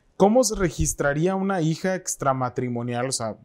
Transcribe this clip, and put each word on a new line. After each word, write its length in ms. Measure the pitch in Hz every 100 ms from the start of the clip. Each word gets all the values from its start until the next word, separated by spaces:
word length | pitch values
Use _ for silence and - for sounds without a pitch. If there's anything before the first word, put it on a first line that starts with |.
| _ -
¿Cómo 260 | 196 240
se 120 | 247 208
registraría 800 | 180 - 156 - 143 147 175 190
una 260 | 196 190
hija 340 | 160 156 190 185
extramatrimonial? 1120 | 185 - 139 131 123 131 123 120 120 120 131
O 40 |
sea, 260 | 127 110 101